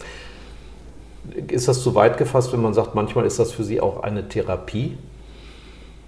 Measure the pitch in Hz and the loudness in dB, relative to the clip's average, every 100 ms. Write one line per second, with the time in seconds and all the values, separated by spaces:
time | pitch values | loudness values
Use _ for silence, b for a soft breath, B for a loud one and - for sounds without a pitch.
0 | B B B B B B B B B - | B B B B B B B B B -18
1 | - - - - 147 127 123 127 127 104 | -18 -16 -12 -10 -2 0 4 4 4 6
2 | 110 - 127 131 123 123 113 104 104 110 | 6 6 2 4 2 2 2 4 2 2
3 | 107 - 104 - 110 - 104 110 98 95 | 0 2 2 2 0 0 -2 2 0 0
4 | - 104 95 110 98 92 - 107 147 - | -4 -4 -4 -2 0 -2 -2 -2 -2 -4
5 | - - B B B B B B B B | -14 -18 B B B B B B B B